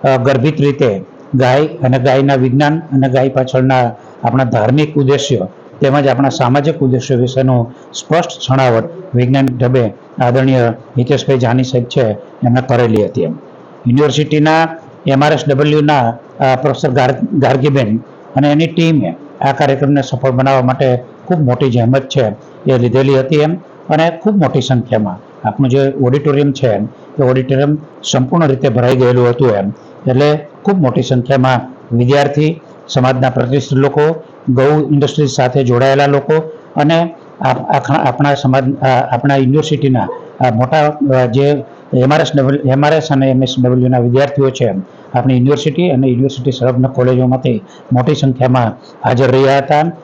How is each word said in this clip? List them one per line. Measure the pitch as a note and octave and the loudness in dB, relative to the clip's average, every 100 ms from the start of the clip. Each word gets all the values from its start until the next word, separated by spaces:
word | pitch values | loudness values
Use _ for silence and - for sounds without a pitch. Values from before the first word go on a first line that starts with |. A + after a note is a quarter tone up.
અ, | C#3 C3 | 2 2
ગર્ભિત | B2 C3+ C#3+ D3+ | 2 0 0 0
રીતે | C#3+ C3+ C3 G2 F2+ - - | -2 2 0 0 -8 -20 -4
ગાય | C3 B2 C3+ D3+ | 0 2 2 0
અને | - B2+ B2+ | -2 -2 0
ગાયના | C3 C3 C#3 | 2 2 2
વિજ્ઞાન | C#3 B2+ C3 D3 D#3 | 2 2 2 2 0
અને | D#3+ C3+ C3 | -2 0 0
ગાય | C3 C3+ | 0 0
પાછળના | C3 B2+ C3 C3 C3 A#2+ A2+ - - | -2 -2 0 2 2 0 -4 -20 -6
આપણા | A#2+ B2+ | -2 0
ધાર્મિક | B2 A2+ G#2+ C#3 D3+ | 0 0 2 0 0
ઉદ્દેશ્યો | D#3+ C3+ C#3+ - A#2 F#2 - - - | 0 0 0 0 -4 -4 -12 -20 -4
તેમજ | C#3 C#3+ C#3 | 0 0 0
આપણા | C3 C#3 | 0 0
સામાજિક | B2 B2 C#3 C#3+ D#3+ | 0 0 0 0 -2
ઉદ્દેશ્યો | C3 B2+ B2+ B2 | -2 -2 -2 -2
વિશેનું | B2 C3 C3 B2 A#2 - - | 0 0 0 0 -2 -10 -18
સ્પષ્ટ | - - D#3+ F3 | -18 -2 -2 -2
છણાવટ | - - C3 C3 A2+ G#2+ - - | -10 -2 2 2 2 -2 -12 -6
વૈજ્ઞાનિક | B2 B2 C#3 C3+ B2 | -2 0 0 0 0
ઢબે | B2 C3 A2 - - - | 0 0 -2 -6 -18 -4
આદરણીય | B2 B2+ C3 C3 A#2+ A2 - - | 0 2 2 2 0 -2 -8 -6
હિતેશભાઈ | B2 C#3 - C3 | -2 -2 0 0
જાની | A#2+ B2+ | 0 0
સાહેબ | B2+ B2 A#2+ | 0 -4 -2
છે | - A2+ G#2 - - - | -2 -2 -4 -10 -6 -2
એમણે | B2 | 0
કરેલી | B2+ A#2+ A#2+ G#2+ | 0 0 2 0
હતી. | G2 - | 0 -2
એમ | - - - - - - B2 | -6 -6 -14 -20 -20 -8 0
યુનિવર્સિટીના | B2+ D3 C3+ D3+ D3+ D3+ D#3+ D#3+ - - - - | 2 2 0 0 2 2 2 0 -6 -18 -8 -2
એમ | C3+ | 2
આર | D3 | 2
એસ | D3 D3 | 0 0
ડબલ્યુના, | C3+ D3 D3+ D3 D3 A#2 A#2 - - | 0 2 2 2 2 0 -4 -14 -2
અ, | C3+ C3 | 0 0
પ્રોફેસર | D3 C3 D3+ | -2 -2 -2
ગાર-, | B2+ B2+ C3+ - - | 0 0 -2 -2 0
ગાર્ગીબેન | B2+ C3 C#3+ C#3 A2 A2 - - - C3 | 0 2 0 0 0 -4 -6 -20 -8 -2
અને | D3 | 0
એની | D3 E3 | 2 0
ટીમે | D#3+ E3 D#3 F2+ - - - | 0 0 0 -2 -8 -18 -4
આ | C#3 | -4
કાર્યક્રમને | C3+ C#3+ C3+ C#3+ C#3+ | 0 0 0 0 0
સફળ | B2+ B2 C3+ | -2 -2 -2
બનાવવા | B2 C3+ C3+ | 0 2 2
માટે | B2 B2+ C3 B2 - - - | 0 0 0 0 -4 -20 -4
ખૂબ | F3 | 0
મોટી | C3+ B2 C#3 | 0 0 0
જહેમત | A#2+ A#2 C3+ C3 | 2 2 0 0
છે | C#3 A2 G2+ - - - | -2 -2 -4 -16 -8 0
એ | B2+ | 0
લીધેલી | B2 B2+ C3+ C3+ | 2 2 2 0
હતી. | C3 D3+ | 2 0
એમ | D3+ F3 - - - | 0 -2 -10 -20 -2
અને | D#3 E3 | 0 0
ખૂબ | E3 G#3+ G3+ | 0 -2 0
મોટી | C#3 C#3 | 0 -2
સંખ્યામાં | B2+ B2 - A2 G2+ F2+ - - A2+ | 0 -2 0 -4 -4 -8 -18 -8 -8
આપણું | G2+ C3+ | -2 0
જે | C3+ C#3 C3+ | 2 0 0
ઓડિટોરિયમ | B2 C#3+ D3+ C#3 C#3+ | 0 0 0 0 0
છે, | C3+ B2+ | 0 -2
એમ | G2+ A2 - - - | -2 -4 -10 -14 -2
એ | |
ઓડિટોરિયમ | C3 C3 B2+ C3+ C#3+ D3+ - - | 0 0 0 0 0 -2 -6 -16
સંપૂર્ણ | - C3 B2+ E3+ D#3 | -4 -2 0 0 0
રીતે | C3 C#3 | 0 0
ભરાઈ | A#2+ B2 B2+ | 0 0 2
ગયેલું | B2 B2 A#2+ | 2 2 2
હતું. | A#2+ B2+ | 2 0
એમ | G2+ G2 - - - - | 0 -4 -8 -18 -8 -2
એટલે | B2+ D3 D3+ D3+ - | 0 2 0 -6 -6
ખૂબ | - G3 | -2 0
મોટી | C3+ A#2+ | 0 0
સંખ્યામાં | B2+ B2+ A#2+ C#3 C3 B2 - - - A#2+ | 0 -2 0 0 2 0 -4 -18 -4 -2
વિદ્યાર્થી, | A#2+ C#3+ C#3+ D3 D3+ D#3+ - - - | 2 2 2 0 -2 -4 -14 -20 -6
સમાજના | C3 B2+ B2+ C3 | -2 0 0 -2
પ્રતિષ્ઠિત | B2 A#2+ C#3 - C3 | -2 -2 -2 -2 0
લોકો, | C#3 D3+ D3+ D#3+ - - - | 0 2 0 -2 -12 -10 -2
ગૌ | B2+ C3+ D3+ C#3 | 0 2 2 0
ઇન્ડસ્ટ્રી | D3 C#3+ D3+ C#3+ | 0 0 0 -2
સાથે | C3+ B2+ C#3 | 0 0 0
જોડાયેલા | B2+ A#2+ C3+ C#3 C#3+ | 0 2 2 2 2
લોકો | C#3+ C#3 D#3 D#3+ - - - | 0 0 -2 -2 -16 -8 -2
અને | D3 E3 E3+ - - - | 0 0 -2 -8 -20 -6
આપ-, | C3 B2+ - D3 | -2 -2 -2 -4
આખા | - | 0
આપણા | C#3 C3+ B2 C#3+ | 0 0 0 0
સમાજ, | C#3 C3 C3 C3 C#3 | 0 0 0 0 -2
આ, | C3+ B2+ B2+ | 0 0 0
આપણા | A#2+ C#3+ C#3 | -2 0 0
યુનિવર્સિટીના, | B2+ D3 D3+ D3 C#3+ B2 - - - - | 2 0 0 -2 0 0 -4 -10 -16 -2
આ, | B2+ | -2
મોટા, | A2+ B2 D#3 D3+ D3+ C#3+ C3 | 0 0 2 0 0 0 0
આ, | B2 | 2
જે | B2 C#3+ D3 A#2 - - | 2 2 0 -6 -18 -4
એમ | B2+ C3 | 0 2
આર | D3+ | 2
એસ | D#3 D3 | 2 0
ડબલ-, | C3 C#3+ C#3 | 0 0 0
એમ | C#3 D3 | 2 2
આર | |
એસ | D#3+ D#3 | 0 0
અને | C3+ C3+ | 0 2
એમ | C3 | 2
એસ | C3 - | 0 0
ડબલ્યુના | B2 B2+ B2 B2 | 0 2 2 2
વિદ્યાર્થીઓ | A#2+ B2+ C#3+ C#3+ C3+ | 2 0 0 0 -2
છે, | B2+ A#2+ F#2+ - - - | 0 -2 -2 -8 -18 -6
આપણી | B2+ B2+ B2+ | -2 0 2
યુનિવર્સિટી | C3 D3 D#3 C3+ F3+ | 2 0 -2 -2 0
અને | C3 C3+ | 0 0
યુનિવર્સિટી | B2 C3+ C3 C3 | 0 -2 -2 -6
સંલગ્ન | C3 B2+ B2 C3 | -2 -2 0 0
કોલેજોમાંથી | C3 B2+ B2+ B2+ B2+ C3+ G#2+ - - - | 0 0 2 0 0 -2 -4 -6 -20 -4
મોટી | B2+ B2+ | -2 0
સંખ્યામાં | D3 C#3 B2+ B2+ B2+ A2+ - - - | 0 -2 0 0 2 0 -4 -20 -8
હાજર | A#2+ B2+ C3 | -2 0 2
રહ્યા | C3 C3+ C#3 | 2 2 2
હતા. | C#3 D3+ E3 E3+ | 2 0 0 -6